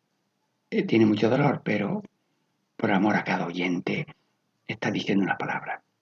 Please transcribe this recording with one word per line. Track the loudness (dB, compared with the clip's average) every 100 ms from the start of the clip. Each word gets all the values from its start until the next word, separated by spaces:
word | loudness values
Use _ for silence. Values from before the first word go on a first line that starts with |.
| _ _ _ _ _ _ -6
Eh, | -2
tiene | 2 4 6
mucho | 4 2
dolor, | 4 2 0
pero | -2 -2 -2 -4 -8 _ _ _ _ _ _ -4
por | 0
amor | 2 2
a | 2
cada | 0 -2 -2
oyente | -4 -2 -2 -2 -4 -6 -14 _ _ _ _ -12
está | -6 -4
diciendo | -4 0 0
una | 0 -2
palabra. | -6 -6 -8 -12 _ _